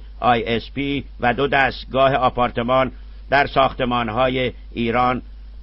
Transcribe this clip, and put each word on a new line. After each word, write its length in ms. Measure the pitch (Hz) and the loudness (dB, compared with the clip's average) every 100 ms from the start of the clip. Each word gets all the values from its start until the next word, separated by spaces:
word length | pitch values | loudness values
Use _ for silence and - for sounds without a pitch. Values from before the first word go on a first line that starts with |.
| - - | -6 0
آی 240 | 117 117 | 2 4
اس 280 | 107 117 - | 2 -2 -4
پی 320 | 131 139 139 - - | -6 -4 -4 -6 -2
و 140 | 120 | 0
دو 140 | 120 135 | 2 2
دستگاه 680 | 139 131 - - 131 135 | 2 2 -2 -2 4 4
آپارتمان 760 | 131 123 120 120 117 117 131 127 - - - - | 4 2 2 0 0 0 2 0 -4 -16 -16 0
در 180 | 139 139 | 2 4
ساختمان‌های 1040 | 139 135 - 123 120 117 110 131 131 123 - - | 2 2 2 -2 0 0 0 0 0 -2 -6 -10
ایران 480 | 101 117 117 123 127 - - - - | -4 0 2 2 0 -6 -16 -16 -16